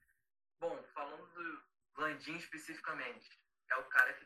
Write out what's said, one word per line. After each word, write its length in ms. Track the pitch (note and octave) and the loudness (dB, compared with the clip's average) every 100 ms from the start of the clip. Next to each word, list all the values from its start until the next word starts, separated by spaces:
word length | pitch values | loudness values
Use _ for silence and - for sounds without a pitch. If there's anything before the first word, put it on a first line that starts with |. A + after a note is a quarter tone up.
| _ _ _ _ _ _ | _ _ _ _ _ _
Bom, 200 | B3+ - - | -2 -2 -6
falando 320 | - D3 D#3 - | -8 -6 -8 -12
do 300 | F3 E3+ - - _ _ - | -6 -6 -6 -12 _ _ -2
Landim 400 | D#3 C#3 C#3+ E3+ | 0 0 -4 -6
especificamente, 1040 | - D#3 - D3+ D#3+ D3 C3 A2+ - - _ _ - | -6 -10 -10 -6 -4 -4 -6 -8 -16 -20 _ _ -2
é 40 | B2+ | 0
o 80 | - | 6
cara 280 | C3 A#2+ | 8 8
que 120 | - | 4